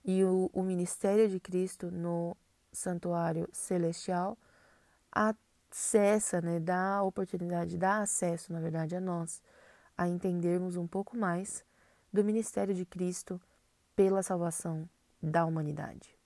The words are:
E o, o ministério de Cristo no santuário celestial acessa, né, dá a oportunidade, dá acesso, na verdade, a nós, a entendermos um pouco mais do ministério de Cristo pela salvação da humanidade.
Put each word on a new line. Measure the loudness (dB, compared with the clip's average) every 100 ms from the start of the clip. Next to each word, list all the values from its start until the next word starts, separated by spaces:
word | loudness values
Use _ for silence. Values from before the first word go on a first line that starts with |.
E | 0 2
o, | 4 4 2
o | 0
ministério | -2 0 -2 0 2 4 4
de | 2
Cristo | -2 -2 -2 -4 -8
no | -4 -2 -2 -4 -8 _ _ _
santuário | -8 -4 -4 -2 0 0 -2 -4
celestial | -8 -2 0 0 -2 -4 -2 -2 -6 _ _ _ _ _ _ _
acessa, | 0 0 0 _ _ _ -6 2 6 6 4 2 -2
né, | 0 -2
dá | 0 0 0 0
a |
oportunidade, | 0 -2 -4 -4 -2 -2 -2 0
dá | 0 2
acesso, | 0 0 0 -2 -6
na | -4
verdade, | -2 -2 -2
a | -2
nós, | -2 -4 -4 -10 _ -20 -20 -20 _ -2
a | -2
entendermos | 0 0 0 2 2 0 -4
um | -4
pouco | -4 -4 -2
mais | 0 0 -4 -12 _ _ _ _ _
do | 2
ministério | 4 2 -2 -2 -2
de | -2
Cristo | -4 -2 -4 -4 -10 -12 _ _ _ _ _ 4
pela | 4 4
salvação | 0 0 0 -2 -6 -6 -8 _ _ _
da | 2 4
humanidade. | 4 2 -2 -4 -8 -12 -20 _